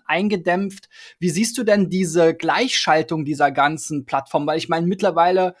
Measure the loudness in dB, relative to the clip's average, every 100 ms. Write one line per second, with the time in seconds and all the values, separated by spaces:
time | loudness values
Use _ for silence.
0 | -4 -2 0 -2 0 0 -2 -8 -20 -20
1 | -20 _ -2 0 -2 -2 0 2 2 0
2 | 0 4 2 2 -2 0 0 -2 2 2
3 | 2 -4 -4 0 2 2 0 0 -6 -8
4 | -4 -4 -2 -2 -2 -4 -2 -2 0 0
5 | 0 2 2 2 0 -4